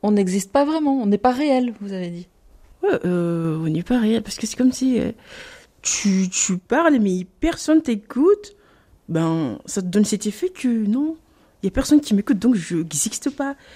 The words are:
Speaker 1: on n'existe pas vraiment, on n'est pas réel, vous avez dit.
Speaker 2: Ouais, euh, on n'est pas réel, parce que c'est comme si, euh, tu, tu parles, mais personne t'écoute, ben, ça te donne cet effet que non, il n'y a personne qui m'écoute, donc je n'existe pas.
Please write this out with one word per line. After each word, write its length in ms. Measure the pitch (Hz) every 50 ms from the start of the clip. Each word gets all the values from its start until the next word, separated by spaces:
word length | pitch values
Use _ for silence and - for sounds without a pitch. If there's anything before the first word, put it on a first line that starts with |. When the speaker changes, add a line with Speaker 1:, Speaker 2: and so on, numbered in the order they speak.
| -
Speaker 1:
on 80 | 208
n'existe 400 | 214 202 196 180 185 202 190 -
pas 140 | _ 277 285
vraiment, 360 | 285 311 320 302 285 269 269
on 60 | 233
n'est 100 | 202 202
pas 140 | 208 - 254
réel, 420 | 247 247 302 294 269 254 254 240 220 -
vous 120 | 208 202 196
avez 180 | 185 180 175
dit. 160 | 175 170 180 _ _ _ _ _ _ - - _ - _ -
Speaker 2:
Ouais, 160 | 403 349 - -
euh, 540 | 180 180 175 170 170 170 165 165 165 156 160
on 80 | 160
n'est 140 | 160 156 160
pas 180 | 175 - 247 247
réel, 220 | 226 214 220 226
parce 140 | 214 - -
que 100 | - -
c'est 100 | 220 -
comme 160 | - 254 254
si, 280 | 254 - 254 262 254 226
euh, 140 | - - - - - - - - - - - - - _ _ _
tu, 480 | - - - - - 202 190 190 190 180
tu 300 | - - - - 185 180
parles, 400 | _ _ 233 285 339 330 294 254
mais 240 | 208 196 185 185 185 - _ _
personne 420 | - 320 330 - - - 311 320
t'écoute, 760 | 311 - 233 208 - _ - 240 285 359 415 415 - - - _ _ _ _ _ _ _ _ _ _ -
ben, 480 | 165 160 165 165 165 165 156 127 104 - -
ça 160 | - - 202
te 60 | 185
donne 180 | 180 175 208 214
cet 220 | - - 196 -
effet 220 | 208 202 - - 370
que 180 | 370 - -
non, 480 | 254 233 226 214 202 214 262 294 311 320 320 _ _ _ _ _ _ _ _ -
il 20 |
n'y 40 | 196
a 20 |
personne 280 | - 262 269 - 294 294
qui 140 | 294 - 214
m'écoute, 240 | 196 202 - 269
donc 160 | 185 - 240 254
je 220 | 196 160 - 170
n'existe 560 | 165 165 160 156 143 - 220 - - - 285
pas. 240 | 285 - 277 277 277 _ _ - -